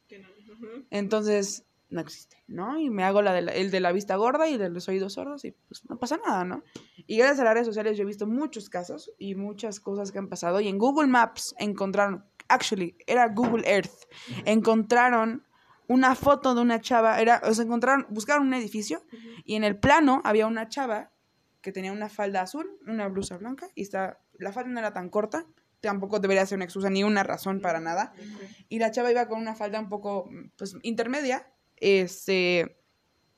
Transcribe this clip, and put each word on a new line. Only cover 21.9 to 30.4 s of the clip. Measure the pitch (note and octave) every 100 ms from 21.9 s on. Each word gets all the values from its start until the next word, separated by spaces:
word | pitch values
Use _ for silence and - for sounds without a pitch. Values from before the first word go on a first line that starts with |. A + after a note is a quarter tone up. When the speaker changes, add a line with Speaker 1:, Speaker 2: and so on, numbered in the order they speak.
Speaker 2:
una | G#3 G#3
falda | G#3 G3+ G3+
azul, | F#3 D4 F#4+ G4 -
una | A3+ G3
blusa | F#3+ G3 F3+
blanca | A3+ C4+ F#4
y | -
está, | G3 F#3+ F#3+ - _ -
la | F#3+
falda | A3+ B3+
no | A#3+
era | G#3+
tan | G3 F3+
corta, | G#3 G#3+ D#4 E4 _ _ _
tampoco | G#3+ G3 G3 G#3+
debería | G3 G3
ser | F#3+ G3
una | F3+
excusa | G3 G3
ni | F#3+
una | G#3 G3+
razón | G3 D#3+ G3 F#3+
para | F#3 E3
nada. | E3 F3 C4+ -
Speaker 1:
Ujú. | G#3 G3+ G3 - -
Speaker 2:
Y | A3+
la | A3
chava | A#3 A#3+
iba | A#3+ A3+
con | A3
una | A3+
falda | A3 G#3 A3
un | G3
poco, | G3+ G3+ G3 - E3+